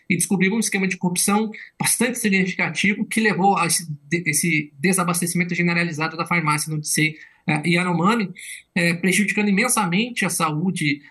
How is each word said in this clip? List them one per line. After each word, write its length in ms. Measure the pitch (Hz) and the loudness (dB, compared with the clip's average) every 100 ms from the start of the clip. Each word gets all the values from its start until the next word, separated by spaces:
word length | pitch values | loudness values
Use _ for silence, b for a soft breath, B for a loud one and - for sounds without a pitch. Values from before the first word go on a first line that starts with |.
| B | B
e 80 | 175 | -2
descobrimos 420 | - 190 190 226 | 0 2 2 0
um 20 | |
esquema 280 | 214 196 190 | 0 0 -2
de 100 | 185 | -2
corrupção 520 | 180 175 - 208 220 B B B | -2 0 2 2 0 B B B
bastante 400 | - - 247 247 | -2 0 0 0
significativo 880 | 214 190 185 180 165 156 196 214 214 | 0 2 0 -2 -4 -2 0 0 -2
que 140 | 220 | 0
levou 380 | 220 165 196 180 | 2 4 4 4
a 80 | 170 | 2
esse 220 | 170 165 147 - | 0 -4 -10 -4
de-, 160 | 170 170 | -4 -2
esse 440 | 147 170 156 151 - | 0 0 0 -2 -2
desabastecimento 800 | 185 190 175 170 170 175 175 170 | 0 2 0 0 0 0 0 0
generalizado 600 | 175 170 170 147 160 160 | 0 0 -2 -2 -4 -4
da 120 | 165 | -2
farmácia 440 | 175 151 151 156 | 0 2 0 -2
no 80 | 156 | -4
D 60 | 151 | -2
C, 300 | - 156 156 B B B | 0 0 0 B B B
eh, 140 | 151 156 | -2 2
Yanomami, 640 | 175 180 170 180 233 190 - B B B 180 | 2 2 2 2 2 -2 -6 B B B 0
eh, 180 | 170 170 | 0 2
prejudicando 540 | 185 185 196 208 208 | 2 2 0 0 2
imensamente 760 | 196 247 240 190 185 247 240 185 | 2 2 0 0 0 -2 -2 -4
a 40 | |
saúde, 720 | - 160 151 185 - 151 143 B | -2 -2 0 -2 0 -2 -2 B